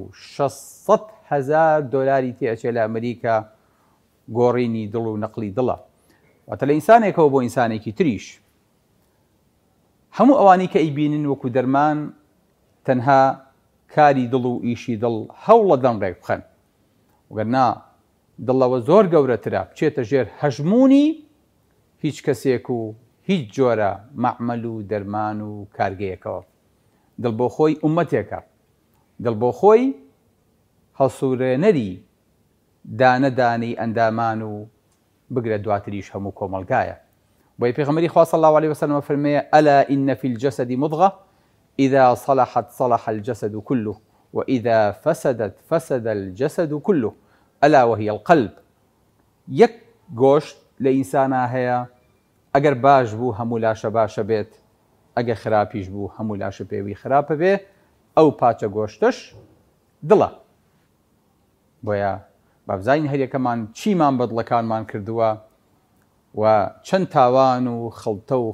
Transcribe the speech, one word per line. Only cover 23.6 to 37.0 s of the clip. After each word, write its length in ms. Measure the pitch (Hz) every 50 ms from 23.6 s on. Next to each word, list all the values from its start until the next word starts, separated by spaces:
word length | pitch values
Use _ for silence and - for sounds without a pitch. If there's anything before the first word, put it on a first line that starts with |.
| 131 123 113 107 104 98 98 - - - - 110 120
مەعمەل 400 | 123 113 - 120 120 120 117 113
و 100 | 117 113 110 104 98
دەرمان 480 | 107 104 98 98 101 107 107 107 107 107
و 100 | 107 107 104 104 101 - -
کارگەیەکەوە. 640 | - 107 98 98 92 104 95 92 - - 110 95 90 98 _ _ _ _ _ _ _ _ _ _ _ _ _ _ -
دڵ 140 | 110 117 113 113
بۆ 80 | 123 120 -
خۆی 240 | - 156 160 156 151 -
ئومەتێکە، 580 | 151 156 170 170 - 151 117 - - 98 82 - _ _ _ _ _ _ _ _ _ _ _ _ _ _ - 101
دڵ 120 | 120 113 104
بۆ 80 | 120 123 120 -
خۆی 240 | 185 202 220 240 254 269 269 - - _ _ _ _ _ _ _ _ _ _ _ _ _ _ _ _ _ _ -
هەڵسوورێنەری 920 | 139 127 - - 143 135 131 120 127 127 127 131 175 220 196 139 110 95 67 - - _ _ _ _ _ _ _ _ _ _ _ _ _ _ _ - - 110 110
دانە 300 | 127 127 127 127 139 135 123 123
دانەی 380 | 123 120 117 117 117 117 - -
ئەندامان 640 | 117 117 107 117 113 110 113 113 117 113 110 110
و 120 | 110 107 104 104 107 113 _ _ _ _ _ _ _ _ _ _ _ - 123
بگرە 240 | 127 113 113 107 101 101
دواتریش 420 | 110 101 101 - 104 101 101 95 - -
هەموو 240 | 101 101 98 - -
کۆمەلگایە. 580 | 104 95 95 95 95 - 131 117 95 90 - -